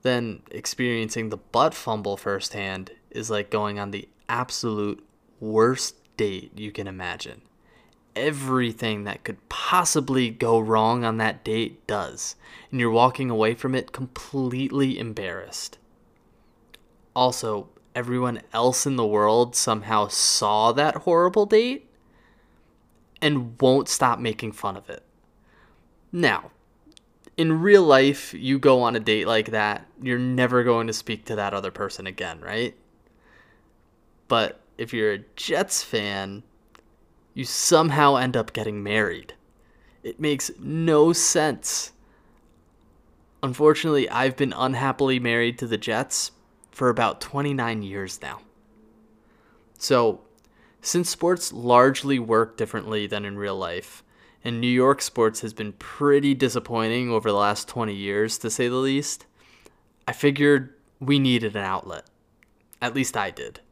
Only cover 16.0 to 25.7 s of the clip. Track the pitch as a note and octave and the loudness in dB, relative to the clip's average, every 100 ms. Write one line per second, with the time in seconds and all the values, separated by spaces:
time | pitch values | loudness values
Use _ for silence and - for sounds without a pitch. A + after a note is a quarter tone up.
16 | _ _ _ _ _ _ _ - _ _ | _ _ _ _ _ _ _ -20 _ _
17 | _ B2+ B2+ A#2+ A2+ G#2 - _ _ - | _ 2 2 2 -6 -6 -8 _ _ -8
18 | A#2+ B2 B2 A#2 - A2+ B2 B2+ C#3+ C3 | -4 -2 -2 -4 -6 0 2 2 -2 0
19 | A2 G#2+ G#2 A2+ B2 - - A2 G2+ G#2+ | 0 4 4 4 2 0 -2 -2 0 0
20 | G#2 - - - G#2 G#2+ A2+ A#2+ D3+ - | 0 0 0 2 2 4 4 4 0 0
21 | - E3+ F3+ G3 G#3 A3 A#3+ C4+ _ _ | 2 4 4 2 4 4 2 -4 _ _
22 | _ _ _ _ _ _ _ _ _ _ | _ _ _ _ _ _ _ _ _ _
23 | _ - D3+ C#3+ A#2+ A#2 C3 C3+ B2+ - | _ -4 -2 -2 -4 2 4 4 2 2
24 | C3 A#2 A#2+ G#2+ A2+ - G#2 F#2+ - E2+ | 2 2 -4 -6 -10 -8 -8 -8 -14 -18
25 | _ _ _ _ _ _ _ | _ _ _ _ _ _ _